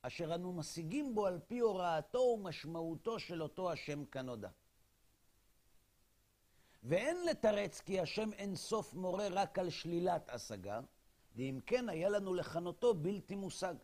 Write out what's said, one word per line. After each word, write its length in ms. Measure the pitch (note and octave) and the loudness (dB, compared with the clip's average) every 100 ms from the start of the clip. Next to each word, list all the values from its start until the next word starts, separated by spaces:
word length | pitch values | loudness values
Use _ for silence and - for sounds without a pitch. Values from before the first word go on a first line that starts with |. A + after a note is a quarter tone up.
אשר 340 | B2+ - D#3+ E3+ | -8 -4 -2 -2
אנו 180 | F3+ | -2
משיגים 600 | F3 D3 - D#3+ C4+ C#4+ G#3+ | -4 -4 -6 -2 -2 0 2
בו 100 | G3 | 2
על 140 | F3 - | 0 -4
פי 120 | A#3+ | 4
הוראתו 600 | A#3 F#3 F3 D#3+ D3 B3 | 4 4 4 2 2 4
ומשמעותו 1000 | B3+ A3+ F#3 D3+ D#3 E3 E3 E3 A3+ A3+ | 6 6 -2 -6 -6 -4 -4 -2 -4 -4
של 220 | - E3+ | -4 -4
אותו 300 | D3+ - F3+ | -4 0 -2
השם 340 | D#3+ - D3 C#3 | -2 -4 -4 -4
כנודע. 440 | C3+ B2+ A#2+ G2 - _ _ _ _ _ _ _ _ _ _ _ - _ _ _ _ _ _ _ _ - - | -6 -6 -6 -8 -12 _ _ _ _ _ _ _ _ _ _ _ -20 _ _ _ _ _ _ _ _ -20 -14
ואין 420 | A2+ E3+ C4 F4 F4 | 0 2 2 2 0
לתרץ 560 | - G#3+ G#3 G3+ - | 4 4 4 0 -6
כי 180 | - F#3 | -2 0
השם 340 | D#3+ - G#3+ | 0 0 -2
אין 220 | G#3 G3+ F#3+ | -2 -4 -4
סוף 380 | - A3 - | 0 -2 -2
מורה 340 | D#3+ F#3 F#3 G#3 | -4 -2 0 0
רק 320 | F3+ G3 - | 2 2 2
על 100 | F3+ | 0
שלילת 600 | - E3 E3+ F3+ F3 - | -2 -2 2 2 2 -2
השגה, 500 | A#2+ - G#2 F#2+ G#2+ C#3 _ _ _ _ A2 | -8 -6 -8 -4 -6 -6 _ _ _ _ -6
ואם 240 | C3 C3 - | -4 -4 0
כן 240 | B3 A#3+ | 0 2
היה 200 | D#3+ F#3 | 0 2
לנו 240 | G#3 F#3+ | 2 2
לכנותו 600 | F3+ D#3 E3 F3 D#3+ A#3+ | 0 0 -2 -2 2 4
בלתי 420 | G3 D#3+ G3+ - G3+ | 4 2 -2 -4 -6
מושג. 400 | F#3+ - F#3 D3+ | -4 -4 -4 -4